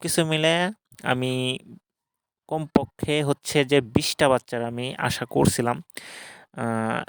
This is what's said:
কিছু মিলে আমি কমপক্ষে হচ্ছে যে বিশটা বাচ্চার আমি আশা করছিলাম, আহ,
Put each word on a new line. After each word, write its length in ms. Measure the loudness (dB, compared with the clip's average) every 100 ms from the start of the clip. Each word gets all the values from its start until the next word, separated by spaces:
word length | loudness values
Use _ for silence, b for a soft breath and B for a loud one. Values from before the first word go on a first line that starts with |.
কিছু 200 | -2 0 2
মিলে 280 | 2 2 2 0 -4 _ -8
আমি 300 | -2 0 0 -2 -2 -6 -10 -20 _ _ _ _ _ _ -8
কমপক্ষে 680 | -6 0 0 0 -4 -2 0
হচ্ছে 340 | 0 -2 0 2 4
যে 120 | 4
বিশটা 440 | 4 0 0 2 4
বাচ্চার 320 | 4 0 -6
আমি 220 | -4 -4 -6 -4
আশা 280 | -2 -2 -2
করছিলাম, 520 | 2 2 2 0 -2 -8 B B B B B B -8
আহ, 440 | -4 -2 -2 -4